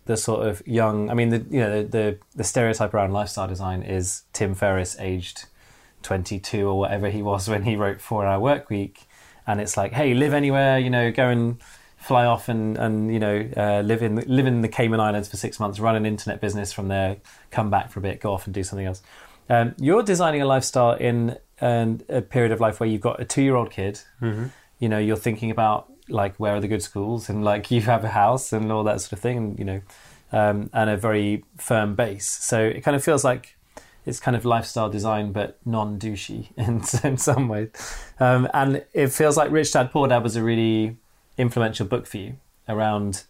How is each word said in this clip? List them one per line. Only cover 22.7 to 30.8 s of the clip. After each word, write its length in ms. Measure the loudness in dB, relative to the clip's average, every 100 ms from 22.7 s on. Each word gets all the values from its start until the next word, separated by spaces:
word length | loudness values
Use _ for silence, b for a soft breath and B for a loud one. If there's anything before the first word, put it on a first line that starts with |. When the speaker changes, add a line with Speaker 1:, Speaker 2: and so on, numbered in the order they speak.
| 2
Speaker 1:
where 100 | -2
you've 120 | 0
got 200 | -2 -4
a 40 |
two-year-old 440 | -4 2 4 2 0
kid. 300 | -4 -4 -6 -14 -6
Speaker 2:
Mm-hmm. 240 | -4 -4 -6 B B -4
Speaker 1:
You 100 | 0
know, 80 | 2
you're 200 | 2 0
thinking 340 | -2 -2 -2
about, 400 | 2 2 2 -4 -20 -6
like, 260 | -2 -2 -2
where 180 | -2
are 40 | 0
the 80 | 0
good 140 | -2
schools, 480 | -4 -6 -4 -4 -4
and, 140 | -2
like, 260 | 0 0 0
you 120 | 0
have 220 | 2 2
a 60 | 2
house 420 | 2 4 2 -2
and 180 | -2 0
all 120 | 0
that 160 | 0 -2
sort 120 | -4
of 60 | -6
thing, 180 | -4 -2
and, 220 | -4 -6
you 60 |
know, 160 | -6 -6 -10 B B B B
um, 380 | 2 2 2 -2
and 160 | 0